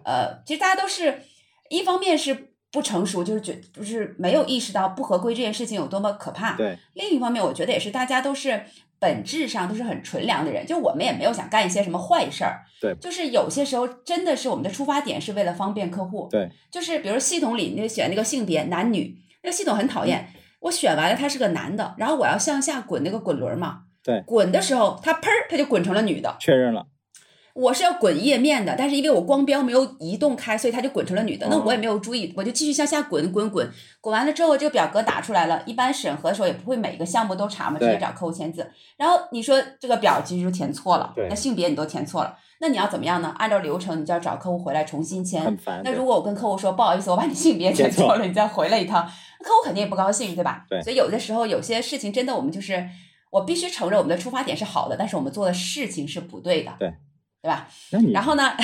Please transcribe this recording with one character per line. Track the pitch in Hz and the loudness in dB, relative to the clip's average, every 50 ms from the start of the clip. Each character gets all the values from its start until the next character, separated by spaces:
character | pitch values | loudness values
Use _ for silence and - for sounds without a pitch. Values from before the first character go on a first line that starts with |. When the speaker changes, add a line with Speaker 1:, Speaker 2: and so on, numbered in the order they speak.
| - | -6
Speaker 1:
呃， | - 131 123 110 - - - - | -2 0 0 0 -2 -4 -10 -8
其 | - 311 | -8 -4
实 | 302 | 0
大 | 381 370 381 | 2 2 2
家 | 381 | 2
都 | 392 | 0
是， | 381 - 370 339 285 262 - - _ _ _ _ _ _ _ _ - | -2 -2 0 0 0 0 -2 -8 _ _ _ _ _ _ _ _ -4
一 | 302 359 | -4 -2
方 | 370 359 359 370 | 0 2 0 2
面 | 392 381 320 | 2 2 2
是 | 285 - 277 262 - - _ _ _ _ _ | 2 2 0 -2 -4 -6 _ _ _ _ _
不 | - - | -4 -4
成 | - - 208 175 180 | -2 0 0 0 0
熟， | 180 - 175 175 | 0 0 -2 -2
就 | 208 214 | -2 -2
是 | 214 | -4
觉-， | 208 - - - - _ - | -4 -6 -10 -10 -12 _ -16
就 | - 208 | -12 -10
是 | 202 233 226 202 - - - | -6 -4 -4 -6 -6 -6 -4
没 | 180 185 254 | 0 2 4
有 | 311 - | 4 2
意 | - 262 233 | 2 0 -2
识 | - - | -2 -2
到 | 190 202 190 190 | -2 0 0 -2
不 | 185 269 | -2 -4
合 | 262 - 190 | -2 0 0
规 | 180 190 233 233 | 0 0 0 -2
这 | 240 | -2
件 | 247 214 | -2 -4
事 | 214 - 240 | -4 -4 -6
情 | 226 214 | -6 -4
有 | 190 147 | -4 -4
多 | 135 196 196 | -4 -4 -2
么 | 208 208 202 | -2 -2 -2
可 | - - - | -4 -8 -10
怕。 | - 175 220 226 - | -8 -6 -4 -4 -2
Speaker 2:
对。 | - - 202 180 - _ _ - | -2 -2 -4 -4 -8 _ _ -12
Speaker 1:
另 | 359 392 415 | -8 -4 0
一 | 330 | 0
方 | 247 226 233 | 0 0 0
面， | 240 226 185 | 0 0 0
我 | 175 | -2
觉 | 175 - 165 | -2 -2 -2
得 | - | 0
也 | 208 - | 0 -2
是 | - 208 | -2 -2
大 | 226 254 254 | -4 -4 -2
家 | 254 262 262 | 0 0 0
都 | 262 277 277 | 0 -2 -4
是 | 269 - 269 226 196 - - - - _ _ _ - | -2 -2 -2 -2 -4 -4 -10 -20 -20 _ _ _ 0
本 | 196 170 135 110 98 | 0 0 0 0 -4
质 | - - - 285 | -6 -4 -4 -2
上 | 214 - 208 180 185 | -2 -2 -4 -4 -4
都 | 214 | -4
是 | 220 247 | -4 -4
很 | 220 139 - - | -6 -6 -8 -8
纯 | - - - 226 | -8 -6 -4 -2
良 | 233 214 - 311 | 0 0 0 -2
的 | 294 | -2
人， | - - - | -4 -4 -4
就 | - 339 | -4 -2
我 | 330 - - - | 0 0 0 0
们 | 269 269 | 0 0
也 | 254 247 | -2 0
没 | - 151 | 0 0
有 | 220 | 0
想 | 233 190 - - | 0 -2 -4 0
干 | 214 220 202 | 2 2 2
一 | 180 | 2
些 | 180 202 | 2 0
什 | 202 180 | 0 0
么 | 165 | -2
坏 | 180 180 - 349 320 - - | -4 0 2 2 2 2 0
事 | - - 175 | -4 -2 -2
儿。 | - - - - _ _ - | -4 -4 -6 -14 _ _ -6
Speaker 2:
对。 | - - - - | -4 -4 -4 -4
Speaker 1:
就 | - 359 | -8 -10
是 | 339 370 330 269 | -6 -6 -4 0
有 | 240 196 - 226 | 2 2 0 0
些 | - 277 285 | 0 -2 -2
时 | 277 262 | 0 0
候 | 240 247 | -2 -2
真 | 247 247 - - - 349 349 370 | -4 -6 -8 -6 -4 -4 -2 0
的 | 339 269 | 0 -2
是 | - - 254 | -2 -2 -4
我 | 185 | -4
们 | - - | -2 -4
的 | 185 | -6
出 | 180 - 277 | -4 -4 -2
发 | 285 285 294 | -2 -2 -2
点 | 285 226 - - | -2 -4 -6 -6
是 | - 220 196 | -6 -6 -2
为 | 208 196 | -2 -2
了 | 175 175 | -2 -2
方 | 202 196 208 202 | -2 -4 -4 -2
便 | 208 190 175 | -4 -4 -4
客 | 180 196 185 | -4 -6 -6
户。 | 185 214 190 - - | -6 -6 -8 -6 -2
Speaker 2:
对。 | - 104 92 85 - _ _ _ | -2 -2 -2 -2 -8 _ _ _
Speaker 1:
就 | - 349 | -10 -8
是 | 330 330 330 - | -6 -4 -4 -2
比 | - 196 | -2 -2
如 | 220 | -2
系 | 269 262 - 359 330 | 0 0 0 0 0
统 | 285 220 226 | 0 0 0
里 | 220 180 - - | -2 -2 -4 -4
那 | 202 220 | -4 -4
选 | 220 - 202 131 143 | -4 -2 -2 -2 0
那 | 190 | 0
个 | 214 226 | -2 -2
性 | - 302 262 214 | -2 -2 -2 -2
别 | 180 160 151 - | 0 0 0 0
男 | - 180 175 202 240 | 0 -2 0 0 2
女， | 214 180 - - - - - _ _ _ - | 2 0 -2 -4 -8 -16 -20 _ _ _ -8
那 | 359 | -6
个 | 349 | -4
系 | - 392 | -2 0
统 | 277 214 | 0 0
很 | 208 220 | 2 0
讨 | - - - - | 0 0 0 0
厌， | 180 - - - - - | 0 0 -2 -4 -8 -18
Speaker 2:
嗯。 | - - _ _ _ | -20 -20 _ _ _
Speaker 1:
我 | - 339 | -6 -4
选 | - - 294 185 156 | -2 2 2 2 4
完 | 151 160 180 | 4 4 2
了 | 233 | 2
他 | 247 285 285 | 2 0 -2
是 | 277 254 | 0 0
个 | 233 190 | 0 0
男 | 165 139 95 - 196 | 0 0 -4 -4 -4
的， | 214 208 - - | -4 -4 -6 -6
然 | - 214 269 | -4 -2 0
后 | 320 | 2
我 | 269 180 | 2 2
要 | 120 165 | 2 2
向 | 202 - 311 285 269 | 2 2 0 0 0
下 | 262 330 285 247 | 0 0 -2 -4
滚 | - - 170 139 143 | -4 -4 -2 -2 -2
那 | 185 | -2
个 | 214 220 | -2 -4
滚 | - 190 156 127 | -2 -2 -2 0
轮 | 127 107 117 | -2 -2 -2
儿 | |
嘛。 | - - 151 - - - _ _ _ - | -4 -4 -6 -6 -10 -16 _ _ _ -2
Speaker 2:
对。 | - 117 107 180 | 0 0 0 0
Speaker 1:
滚 | - 233 220 190 180 | 2 4 4 4 4
的 | - 359 | 4 2
时 | - - 269 | 2 4 4
候， | 240 214 185 - - | 4 4 4 2 0
他 | - 320 330 | 0 0 0
砰 | 320 - 440 | 2 2 2
儿， | 427 466 - - | 2 2 2 0
他 | 330 | 0
就 | 269 294 | 0 2
滚 | - 247 180 175 | 4 2 2 2
成 | 196 180 | 2 2
了 | 214 | 2
女 | 226 196 156 - | 2 2 0 0
的。 | - - - - | -2 -6 -6 -2
Speaker 2:
确 | - 170 135 | 2 4 6
认 | 127 127 120 113 | 6 6 4 2
了。 | 98 - _ _ _ _ _ _ - _ _ _ _ _ _ - | -2 -4 _ _ _ _ _ _ -20 _ _ _ _ _ _ -4
Speaker 1:
我 | 254 254 269 262 | 2 2 2 4
是 | - 370 | 4 4
要 | 349 349 | 2 4
滚 | 349 220 185 151 151 214 | 4 4 4 4 4 4
页 | 294 277 | 4 4
面 | 226 262 302 285 247 202 | 6 6 4 4 2 2
的， | 160 131 | 0 0
但 | - 269 | 0 0
是 | 285 285 | 2 2
因 | 277 269 | 2 4
为 | 311 | 4
我 | 254 175 | 4 4
光 | 175 180 277 277 277 | 4 4 4 4 4
标 | 277 269 285 254 | 4 4 2 2
没 | 247 | 4
有 | 240 262 269 - - - | 4 4 2 2 -2 -8
移 | 160 165 202 | -8 -6 -2
动 | - 294 285 240 | 2 2 2 0
开， | - - 233 214 | 0 -4 -4 -2
所 | 220 - 233 | 0 0 0
以 | |
它 | 226 254 | 0 0
就 | 226 269 | -2 -2
滚 | - - - | -2 -2 -2
成 | - 180 | 0 0
了 | 180 - | 0 0
女 | - - | -2 -2
的。 | - - | -2 0
Speaker 2:
哦。 | 208 | 2
Speaker 1:
那 | 208 | 2
我 | - - 214 | 2 4 2
也 | 247 | 0
没 | 214 220 | 0 0
有 | 226 214 | 0 -2
注 | 214 - 226 247 | -2 -2 -4 -6
意， | 233 185 180 180 | -4 -6 -6 -6
我 | 190 196 | -6 -4
就 | 240 | -4
继 | 233 - 311 | -2 -2 0
续 | 294 | 0
向 | 269 294 294 | 0 0 0
下 | 285 320 294 | 0 0 -2
滚， | - - 165 147 160 185 | -2 -2 -2 -2 0 0
滚， | 180 208 214 214 | 0 0 -2 0
滚。 | 190 165 117 117 - - - - - _ | 0 -2 -4 -4 -6 -16 -20 -20 -18 _
滚 | - 220 214 | -4 -2 0
完 | 226 262 | 2 2
了 | 302 | 2
之 | 294 311 339 | 2 2 4
后， | 320 285 | 4 4
这 | 269 294 | 4 2
个 | 294 | 2
表 | 277 208 160 151 - | 2 2 2 2 2
格 | 214 | 0
打 | 220 - - 185 | 2 2 0 -2
出 | - 226 208 | -2 0 2
来 | 175 165 | 2 2
了。 | 165 165 156 - | 2 0 -2 -2
一 | - 226 | -4 -2
般 | 247 254 262 | 0 0 0
审 | 285 - - 180 175 | 0 -2 -2 -4 -4
核 | 180 - 165 | -2 -2 -2
的 | 202 | 0
时 | 208 196 | 2 2
候 | |
也 | 180 180 | 0 0
不 | - - 233 | -2 -4 -4
会 | 262 | -2
每 | 226 202 - - | -2 -2 -4 -4
个 | - 233 | -6 -6
项 | - - 233 220 | -2 0 0 0
目 | 196 190 | 0 -2
都 | 190 202 | -2 -4
查 | 208 - - - - | -4 -4 -4 -6 -4
嘛， | 302 311 | -2 2
Speaker 2:
对。 | 233 | 2
Speaker 1:
直 | 233 214 | 2 2
接 | 190 | 2
找 | 190 - | 0 -4
客 | - - 180 | -6 -6 -6
户 | 165 | -6
签 | 170 185 156 - - | -6 -6 -8 -8 -8
字。 | 170 - - - _ - _ _ | -8 -10 -10 -12 _ -20 _ _
然 | - 294 339 | 0 2 4
后 | 359 349 - - | 4 4 2 0
你 | 247 233 | -8 -4
说 | 220 277 269 269 254 - - - | 2 4 4 4 4 0 -6 -8
这 | - | -2
个 | 240 233 | 0 2
表 | 196 202 180 - - - | 4 4 4 4 2 0
其 | - 180 | -2 -2
实 | 180 180 | -2 -2
就 | 180 | -2
填 | 180 - 143 139 | -2 -2 -2 -4
错 | 147 - - 190 175 | -4 -4 0 2 2
了， | 170 - - - | 2 2 -2 -4
Speaker 2:
对。 | - 110 180 | -4 -4 -2
Speaker 1:
那 | 208 | -2
性 | 214 - 269 226 | -2 -2 -2 0
别 | 180 170 | 0 2
你 | - 294 | 0 0
都 | - 156 | 0 -2
填 | 156 - - - | -4 -4 -6 -6
错 | - - 160 - | -4 -4 -4 -4
了， | - - - _ _ _ - | -4 -6 -14 _ _ _ -2
那 | 320 320 | 0 0
你 | 247 | 2
要 | 196 202 | 2 0
怎 | 202 - - | 0 -2 -2
么 | - | -2
样 | 165 180 170 170 | 0 0 0 -2
呢？ | 156 - - | -4 -4 -2
按 | 220 214 | 0 2
照 | 208 | 2
流 | 190 175 147 156 180 | 2 2 0 -4 -4
程， | 180 185 160 160 | -4 -4 -4 -4
你 | 151 | -2
就 | 175 175 | 0 -2
要 | 170 | 0
找 | 175 160 - | 0 -2 -4
客 | - - 185 | -4 -4 -4
户 | 175 175 | -4 -2
回 | 180 147 | -2 -2
来 | 139 156 151 | -2 -2 -2
重 | 156 156 143 160 | -2 -4 -6 -4
新 | - 190 185 180 | -4 -4 -4 -4
签。 | 180 180 160 160 | -2 -2 0 0
Speaker 2:
很 | - 107 | 0 -2
烦， | 180 - - - - - | -2 -4 -8 -8 -6 -4
Speaker 1:
那 | 262 | -4
如 | - 247 262 | -2 0 2
果 | 254 226 | 2 2
我 | 170 | 2
跟 | - 208 202 | 2 0 -4
客 | 202 240 | -2 -2
户 | 208 190 | -2 -2
说， | 185 196 190 | 0 0 0
Speaker 2:
对。 | 185 | 2
Speaker 1:
“不 | 214 226 | 2 2
好 | 185 180 | 4 2
意 | 196 | 2
思， | 196 190 | 2 2
我 | 180 | 2
把 | 208 - | 2 2
你 | 294 - | 0 0
性 | - - 330 214 | 2 4 4 4
别 | 165 180 185 | 4 4 2
填 | - - 135 - | 4 6 4 4
错 | - - 151 - | 6 6 6 6
了”， | - 220 | 6 4
Speaker 2:
填 | |
错。 | 190 | 2
Speaker 1:
你 | 180 180 | 0 2
再 | 214 214 | 2 2
回 | 220 - 196 156 170 | 2 2 0 2 2
来 | 226 | 2
一 | 214 180 | 2 2
趟， | 185 208 170 170 - - - - - - - - | 2 0 0 0 0 -8 -16 -20 -20 -20 -8 0
客 | 403 | 4
户 | 440 440 - | 6 6 6
肯 | 277 180 | 4 0
定 | 202 208 | -2 -2
也 | - | -2
不 | 196 | 0
高 | 185 190 196 | 0 2 2
兴， | 208 - 240 190 165 | 2 0 -2 -4 -2
对 | 175 170 | 0 0
吧？ | 135 - - - - | -2 -2 -4 -6 -6
Speaker 2:
对。 | 190 180 - | -4 -4 -2
Speaker 1:
所 | 226 262 | 0 2
以 | |
有 | 262 - 160 | 2 4 4
的 | 208 247 | 2 -2
时 | - - 220 | -2 -2 -2
候 | 233 226 | 0 0
有 | 220 170 - | 0 0 -2
些 | 165 - 226 233 | 0 0 -2 -2
事 | 247 - 294 | -2 -2 -6
情 | 262 - 202 202 | -6 -4 -4 -2
真 | 254 254 | -2 -2
的 | 269 240 | 0 -2
我 | 185 131 | -2 -2
们 | 147 | -2
就 | 175 196 | -4 -4
是， | 196 202 190 180 180 - - - - - _ _ _ _ | -6 -4 -4 -4 -4 -6 -12 -16 -20 -20 _ _ _ _
我 | - 196 185 | 0 0 2
必 | - 339 | 0 -2
须 | - 349 | -2 -2
承 | 359 - - 170 180 | -4 -4 -4 0 2
认 | 214 | 2
我 | 196 - | 2 2
们 | 139 - | 2 0
的 | - | -2
出 | 180 247 | -2 -4
发 | 254 254 269 | -4 -4 -2
点 | - 151 | -2 -4
是 | - 208 | -4 -4
好 | - - - - | -4 -2 -4 -2
的， | - 107 | -2 -2
但 | - 208 208 | -4 -4 -2
是 | 208 | -2
我 | 156 | -4
们 | 131 135 - | -4 -4 -4
做 | 208 196 | -2 0
的 | 175 | 0
事 | 180 180 - - - 294 254 - | 0 0 -2 -4 -4 -4 -6 -6
情 | - 156 139 | -6 -6 -8
是 | 143 - 170 | -8 -8 -10
不 | - - - 90 | -12 -12 -14 -8
对 | - 175 170 151 | -2 0 0 0
的。 | - - - | 0 -4 -6
Speaker 2:
对。 | - 98 85 85 - _ _ _ _ _ _ _ _ | -6 -6 -6 -6 -8 _ _ _ _ _ _ _ _
Speaker 1:
对 | - | -4
吧？ | 160 147 - - - - - - - | -4 -4 -4 -4 -12 -20 -20 -10 -2
Speaker 2:
那 | - 214 | 2 4
你 | 226 180 | 4 4
Speaker 1:
然 | 202 196 | 4 2
后 | 233 302 294 | 2 2 2
呢， | 285 277 254 - - | 4 2 2 2 0